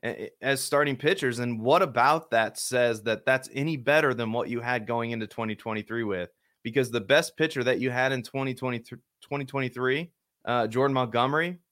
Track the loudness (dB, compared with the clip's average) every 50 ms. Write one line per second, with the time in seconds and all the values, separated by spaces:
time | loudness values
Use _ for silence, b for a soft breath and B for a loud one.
0 | -6 -6 -8 -6 -10 -12 _ _ -2 -2 -2 -2 -2 0 2 2 2 2 0 0
1 | 0 0 0 2 0 -2 -2 -2 -4 -4 -4 -2 2 4 4 4 4 2 2 2
2 | 4 4 4 2 0 _ 2 2 2 2 -2 -8 -8 -2 2 4 4 4 2 0
3 | 0 -2 -2 -2 2 0 0 0 0 -4 -6 -4 -2 -2 -4 -2 0 2 4 4
4 | 4 2 0 0 -2 -2 -2 -2 -2 -2 -4 -4 -4 -2 -4 -4 -2 -2 -2 -2
5 | -2 -2 -4 -6 -6 -8 -6 -6 -6 -6 -6 -6 -6 -6 -6 -6 -6 _ -4 -4
6 | -2 -2 -2 -4 -4 -8 _ _ _ _ _ _ _ -2 0 0 0 2 0 -4
7 | 2 4 4 4 4 2 -2 -2 -2 0 0 -2 0 0 0 0 0 -2 0 0
8 | 0 0 0 -2 -6 -6 -6 -4 -4 -4 -4 -4 -6 -6 -6 -6 -8 -12 -18 -18
9 | _ _ _ _ -12 _ -6 -6 -6 -4 -4 -4 -4 -4 -4 -2 0 0 0 0
10 | -2 -8 _ _ _ _ _ _ _ -2 0 0 0 0 2 2 2 2 4 2
11 | 0 2 2 2 2 2 2 0 0 -2 -4 -8 _ _